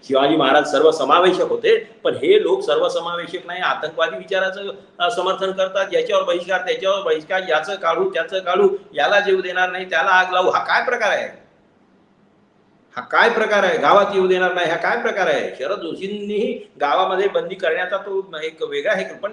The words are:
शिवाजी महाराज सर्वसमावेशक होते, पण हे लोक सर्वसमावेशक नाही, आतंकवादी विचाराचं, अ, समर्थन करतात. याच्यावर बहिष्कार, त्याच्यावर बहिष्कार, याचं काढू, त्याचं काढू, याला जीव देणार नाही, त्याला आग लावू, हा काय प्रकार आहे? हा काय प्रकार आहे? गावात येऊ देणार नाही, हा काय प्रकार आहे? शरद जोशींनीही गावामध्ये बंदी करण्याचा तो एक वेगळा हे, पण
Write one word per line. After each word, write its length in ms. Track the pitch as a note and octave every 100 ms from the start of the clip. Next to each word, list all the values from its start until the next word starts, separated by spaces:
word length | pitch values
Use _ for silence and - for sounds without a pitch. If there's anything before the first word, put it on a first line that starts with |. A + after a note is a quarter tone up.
शिवाजी 320 | - C3+ C#3+ D#3
महाराज 360 | C3 C#3+ C#3+
सर्वसमावेशक 720 | C#3 D#3 D#3 C3+ D#3+ F#3 F3+
होते, 360 | D#3+ - D#3+ A3 - -
पण 100 | E3+
हे 300 | B2+ E3 G#3
लोक 180 | E3+ F#3+
सर्वसमावेशक 840 | D#3 D3 F3 F3 E3+ F3 E3 F3 F3
नाही, 160 | F3+
आतंकवादी 560 | F3 D#3+ D#3 D#3+ E3 E3
विचाराचं, 440 | - F#3+ F#3+ F#3+ G3 - - -
अ, 120 | F3
समर्थन 400 | F3 F#3 F#3+ F#3+
करतात. 340 | F#3+ F#3+ F#3+ G3
याच्यावर 300 | E3+ E3 G3
बहिष्कार, 380 | F#3 F3 E3 F#3
त्याच्यावर 400 | F3+ D#3+ F#3+ G3
बहिष्कार, 400 | E3 D#3 D#3 F#3+ F#3
याचं 260 | D#3 D#3 G3
काढू, 340 | E3+ E3 F#3+
त्याचं 300 | E3 E3 F#3+
काढू, 300 | F3+ F#3 G3 - -
याला 260 | D3 D3+ G3+
जीव 220 | G3 F#3+
देणार 280 | F3+ F3+ F#3
नाही, 200 | F3+ F#3
त्याला 200 | E3 G3
आग 240 | F#3 F3+
लावू, 160 | F3+ F3
हा 140 | -
काय 220 | - G3+ B3
प्रकार 240 | A#3+ G#3
आहे? 340 | D3+ A#2 - _ _ _ _ _ _ _ _ _ _ _ _ _ _ _ -
हा 60 |
काय 280 | A#2 D#3+ G#3+
प्रकार 340 | A3+ G#3+ G#3
आहे? 140 | F#3+ D#3+
गावात 280 | C#3 F#3 G3 G3
येऊ 120 | F#3
देणार 260 | F#3 F#3
नाही, 160 | F3+ E3
हा 80 | E3
काय 240 | F3+ A#3+
प्रकार 260 | A#3 G#3 F3+
आहे? 280 | C3+ G#2+ -
शरद 200 | C3+ G3
जोशींनीही 920 | E3+ C#3+ G3 G#3 G3+ G#3 A#3+ A#3 - -
गावामध्ये 460 | C#3+ D#3+ F#3+ F#3 G3+
बंदी 280 | F3 E3+ F#3+
करण्याचा 420 | F3 E3 F#3 G3
तो 340 | G3 G3 F#3 D#3+
एक 200 | D#3+ D#3+
वेगळा 300 | D#3 C#3+ D3+
हे, 100 | G3
पण 280 | - D3 G3+